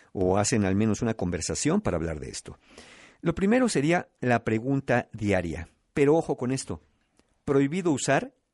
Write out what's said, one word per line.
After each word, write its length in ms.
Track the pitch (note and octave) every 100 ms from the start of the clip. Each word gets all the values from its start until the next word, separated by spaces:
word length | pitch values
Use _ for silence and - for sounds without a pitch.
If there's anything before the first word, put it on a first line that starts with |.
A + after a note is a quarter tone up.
| _
o 240 | - F2+ F#2+
hacen 280 | G2+ A#2+ G2
al 100 | G2
menos 260 | A2 G2+
una 120 | A#2+
conversación 680 | A2 F2+ F2 - D#2+ C#3+ G3
para 160 | G#3+ F2
hablar 220 | E2 D#2
de 100 | C2
esto. 300 | - - - _ - - - - _
Lo 140 | E3 E3+
primero 320 | G3 B3 B3
sería 400 | D#3 C#3+ E3+ - _
la 220 | B2+ A#2+
pregunta 640 | - A2 B2 C#3 - A#2+ -
diaria. 560 | G#2+ G#2 F#2 E2+ D2+ E2 _ _ -
Pero 200 | C#3+ D#3+
ojo 180 | D#3+ D3
con 160 | B2
esto, 300 | C3 - E2 _ _ _ _ _ _ -
prohibido 440 | C#3 C#3 F3 F3
usar 460 | C3 - C#3+ B3+ - _